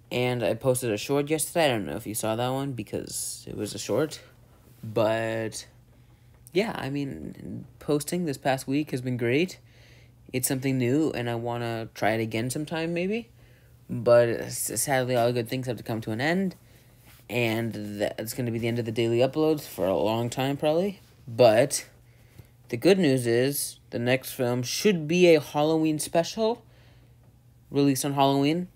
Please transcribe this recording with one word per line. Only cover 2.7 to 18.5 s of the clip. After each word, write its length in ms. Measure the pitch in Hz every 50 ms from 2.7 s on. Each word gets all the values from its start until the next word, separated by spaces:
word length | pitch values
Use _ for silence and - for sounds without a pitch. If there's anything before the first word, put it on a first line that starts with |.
because 720 | 127 113 - - - - - - - - - - - - -
it 120 | - - -
was 180 | 107 98 -
a 20 | 113
short. 440 | - - 101 123 156 151 - - - - - - - - - - - - - - -
But, 840 | 113 107 117 107 110 113 113 113 110 113 113 113 107 - - - - - - - _ - - - _ - - _ - - - - - -
yeah, 220 | 180 220 226 -
I 140 | - - 131
mean, 760 | 139 143 143 139 - 80 - - - - - 73 113 120 127 - - -
posting 460 | - - 147 151 147 - 175 180 175
this 120 | 151 131 -
past 300 | - 143 131 139 - 139
week 240 | 135 147 151 -
has 100 | 143 127
been 160 | 127 127 123 117
great. 420 | 120 117 127 151 180 185 - - - - - - - - - - - - - - - -
It's 160 | - 131 131 -
something 300 | 143 135 123 135 131 127
new, 340 | 123 117 135 151 160 -
and 180 | - - 120 117
I 60 | 117
wanna 540 | 117 117 120 117 120 117 117 117 113 113 113 -
try 180 | - 107 101
it 100 | 110 113
again 280 | 113 113 113 113 120 127
sometime, 440 | - 151 151 - 175 160 165 170 170
maybe. 360 | 170 180 190 214 240 226 - - - - - - - - - - - - -
But 400 | 123 123 110 120 120 120 120 117
s-, 520 | 110 62 113 117 123 - - - - -
sadly, 340 | - 147 135 131 127 123 127
all 160 | 120 117 120
good 180 | 123 123 113 -
things 180 | 135 131 127 127
have 100 | 117 104
to 60 | -
come 180 | - 117 110
to 100 | 110 110
an 100 | 110 113
end. 340 | 135 156 175 190 196 185 - - - - - - - - - - - - - - - -
And 680 | 107 123 120 113 110 113 117 113 107 107 104 104 104 104
that's 340 | 101 - - - 110 110 -
gonna 180 | - 123 120